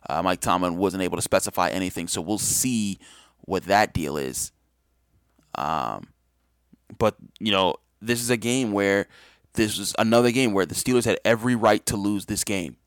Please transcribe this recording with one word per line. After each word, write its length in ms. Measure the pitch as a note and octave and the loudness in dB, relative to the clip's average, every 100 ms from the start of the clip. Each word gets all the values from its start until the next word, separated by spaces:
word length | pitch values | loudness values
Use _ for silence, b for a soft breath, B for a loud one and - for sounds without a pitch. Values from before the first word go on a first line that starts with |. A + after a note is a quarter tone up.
| - | -6
Uh, 160 | D2+ | -2
Mike 180 | F2+ F2+ | 0 0
Tomlin 360 | A2+ F2+ F2+ E2+ | 0 0 0 0
wasn't 260 | F#2+ F#2+ | -2 0
able 140 | F2+ F2 | -2 -2
to 60 | |
specify 480 | - G2 G2+ - F2 | -2 -2 -2 -2 -2
anything, 360 | F#2 F#2 G2 F2 | -2 -4 -6 -6
so 140 | G2 | -6
we'll 160 | E2 G#2 | -4 -4
see 640 | - - C3 A#2 G2+ F2+ b b b b - | -2 -2 0 0 -2 -6 b b b b -6
what 160 | F#2 | -4
that 300 | F2+ G2+ G#2 | 2 2 4
deal 240 | F2+ D2 D2 | -2 -4 -4
is. 340 | C2 B1+ - - _ _ _ _ _ _ _ _ _ | -6 -6 -10 -12 _ _ _ _ _ _ _ _ _
Um, 540 | - D2 D#2 A#1 G1+ - _ _ _ _ _ _ _ - G#2+ | -8 -4 -4 -4 -8 -14 _ _ _ _ _ _ _ -20 -2
but, 180 | A2 - - - | 0 0 -12 -8
you 120 | G#2+ | 0
know, 260 | G2 F#2 - _ _ | 2 2 0 _ _
this 180 | A2 A#2+ | -4 -2
is 80 | A#2+ | 0
a 80 | A#2+ | -2
game 360 | A2+ C3 A#2 | 0 -2 0
where, 360 | G2+ G2 G2+ - b b b _ | 0 2 2 0 b b b _
this 260 | - G#2+ F2+ | -2 0 -2
is 160 | F#2+ - | -4 0
another 320 | A2 A#2 A#2+ | 4 4 4
game 220 | B2 B2 | 2 2
where 120 | G2 | 2
the 120 | E2+ - | 0 -2
Steelers 300 | B2+ B2 A2+ | 0 2 2
had 120 | F#2 | 2
every 320 | - A#2 B2 A#2+ | 2 2 2 4
right 280 | A2 G#2+ - | 4 4 2
to 100 | A2 | -2
lose 300 | G2+ G2+ - | -2 -2 -4
this 180 | G#2 | -4
game. 320 | - G2 D2+ A#1+ | -2 -4 -6 -12